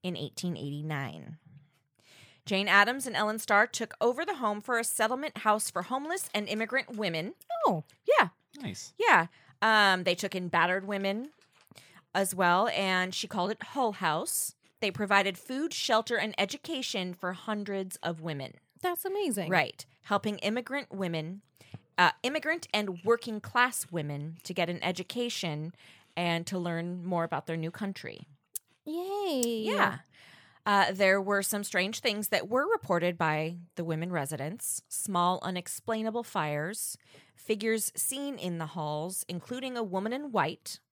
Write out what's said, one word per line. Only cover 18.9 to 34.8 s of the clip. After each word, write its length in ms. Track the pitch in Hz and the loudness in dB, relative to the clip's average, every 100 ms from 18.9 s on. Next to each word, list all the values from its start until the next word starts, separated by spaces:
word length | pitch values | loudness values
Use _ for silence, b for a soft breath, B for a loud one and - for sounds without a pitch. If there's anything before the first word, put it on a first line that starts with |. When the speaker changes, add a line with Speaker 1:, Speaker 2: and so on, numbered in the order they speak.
| 349 392 | -2 -2
Speaker 2:
amazing. 440 | 392 381 202 170 | -2 0 0 2
Speaker 1:
Right. 360 | 180 143 - - b | 2 2 -4 -18 b
Helping 340 | - 202 214 208 | -2 0 0 -2
immigrant 520 | 196 233 240 277 269 | -2 -2 -4 -6 -6
women, 500 | 190 185 165 156 190 _ _ B B B - | -4 -2 -2 -4 -10 _ _ B B B 4
uh, 120 | 175 - | 4 4
immigrant 440 | 240 302 302 330 - | -2 -2 -2 -4 -2
and 300 | 214 208 175 | -2 -2 -2
working 380 | 185 233 - 214 | 2 2 2 -8
class 460 | - 247 247 226 - | -2 2 2 2 -4
women 460 | 170 147 143 147 165 | -4 -4 -4 -6 -10
to 100 | - 180 | -8 -2
get 140 | 170 | 0
an 120 | 175 | 0
education 920 | - 180 - 240 240 - 175 151 156 - B B B - | -2 -2 -4 -4 -2 -2 -4 -4 -6 -10 B B B -2
and 300 | 175 170 170 | 0 0 -2
to 100 | 190 | -4
learn 480 | 175 165 175 180 175 | -2 -2 -4 -4 -2
more 200 | 180 165 | 0 0
about 200 | 143 - | -2 -2
their 120 | 165 | -4
new 120 | 160 | -4
country. 500 | - 202 190 - - - 139 _ - _ _ - | -4 -6 -6 -10 -14 -18 -20 _ -12 _ _ -8
Speaker 2:
Yay. 560 | 320 370 403 392 277 240 226 220 | -6 -4 -4 -2 0 0 0 0
Speaker 1:
Yeah. 320 | 523 - - - B B B B B - | 2 2 0 -14 B B B B B 2
Uh, 260 | 202 196 | 4 4
there 280 | 190 196 196 | 4 4 4
were 200 | 190 202 | 4 0
some 220 | 196 208 | 2 -2
strange 360 | 202 185 190 226 | -2 0 0 0
things 300 | 247 208 208 | -2 -2 0
that 180 | 185 196 | 0 2
were 220 | 247 311 | 0 2
reported 480 | 440 - 175 175 175 | 0 2 2 2 0
by 380 | 160 151 160 175 170 - | 0 2 -2 -6 -12 -8
the 80 | |
women 280 | 170 160 170 | -2 -2 -2
residents. 720 | 175 139 151 143 214 - - | -2 -2 -4 -6 -6 -6 -6